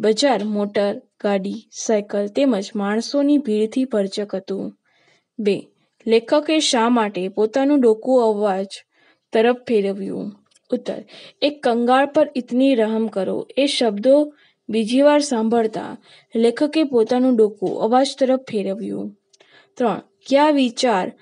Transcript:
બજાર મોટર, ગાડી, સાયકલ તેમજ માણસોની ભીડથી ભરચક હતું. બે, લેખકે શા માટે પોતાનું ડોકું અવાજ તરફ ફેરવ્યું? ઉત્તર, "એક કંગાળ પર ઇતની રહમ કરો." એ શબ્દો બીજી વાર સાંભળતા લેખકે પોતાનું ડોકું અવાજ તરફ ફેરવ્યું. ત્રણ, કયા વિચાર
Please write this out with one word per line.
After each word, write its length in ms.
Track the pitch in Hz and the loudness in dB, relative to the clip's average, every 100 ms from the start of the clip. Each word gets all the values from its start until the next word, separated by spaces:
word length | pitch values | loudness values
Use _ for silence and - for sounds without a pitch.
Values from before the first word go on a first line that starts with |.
બજાર 440 | 208 214 285 214 | 0 2 2 0
મોટર, 580 | 214 208 202 208 202 233 _ _ | -2 -4 -4 -2 -2 -4 _ _
ગાડી, 340 | 208 202 190 214 - | -2 -2 -4 -10 -14
સાયકલ 540 | - - 214 208 202 202 | -12 -2 -2 -2 -6 -4
તેમજ 440 | 226 277 - - 208 | 0 0 0 -4 -6
માણસોની 640 | 202 214 233 285 285 294 | -2 -2 -2 -2 2 2
ભીડથી 460 | 285 214 220 262 | 2 0 0 -2
ભરચક 500 | 262 214 196 208 202 | -2 -2 -2 -4 -6
હતું. 440 | 190 190 196 208 - _ _ _ _ _ - | -8 -6 -8 -8 -12 _ _ _ _ _ -4
બે, 300 | 208 180 - _ _ _ - | -2 -2 -4 _ _ _ 2
લેખકે 540 | 226 233 339 302 311 | 2 2 0 2 0
શા 280 | 302 247 226 | 0 0 2
માટે 400 | 247 208 180 185 | 2 0 -4 -6
પોતાનું 520 | 196 220 269 277 294 | -2 -2 0 2 4
ડોકું 420 | 240 220 254 254 | 4 2 2 2
અવાજ 440 | 226 208 208 190 196 - _ _ _ _ _ | 2 0 -2 -2 -6 -10 _ _ _ _ _
તરફ 240 | 226 233 247 - | 0 2 0 0
ફેરવ્યું? 640 | 220 196 196 196 190 185 202 _ _ - | -2 0 -4 -8 -8 -10 -14 _ _ -8
ઉત્તર, 320 | 247 - 214 - - - - | -8 -6 -10 -12 -20 -20 -4
"એક 200 | 294 294 | -4 -2
કંગાળ 440 | 247 233 240 254 285 | -2 0 2 2 2
પર 240 | 302 294 269 | 2 0 -2
ઇતની 380 | 240 240 269 | -4 0 2
રહમ 320 | 247 214 220 220 | 2 0 0 -2
કરો." 400 | 202 190 196 - - | -4 -4 -6 -6 -2
એ 80 | 285 | 0
શબ્દો 640 | - 233 208 254 285 294 - _ _ - | 0 0 0 4 4 2 -6 _ _ -6
બીજી 340 | 220 214 254 | -4 0 4
વાર 180 | 285 294 | 4 4
સાંભળતા 800 | 285 233 226 233 220 175 - - _ - _ 226 | 2 -2 0 0 0 -4 -10 -14 _ -20 _ 0
લેખકે 480 | 233 233 294 311 | 0 2 -2 0
પોતાનું 520 | 285 240 220 247 262 233 | 0 2 2 2 2 4
ડોકું 440 | 214 214 175 - | 2 0 -6 -2
અવાજ 260 | 214 254 277 - | 0 2 0 0
તરફ 220 | 254 262 | 0 0
ફેરવ્યું. 760 | 262 214 190 196 196 196 202 202 _ _ _ _ _ - | -2 -6 -6 -6 -8 -10 -10 -14 _ _ _ _ _ -4
ત્રણ, 260 | 240 175 - _ - | -4 -4 -10 _ 0
કયા 220 | 269 302 | 2 4
વિચાર 640 | 285 254 226 254 196 196 - | 2 0 0 0 0 -2 -10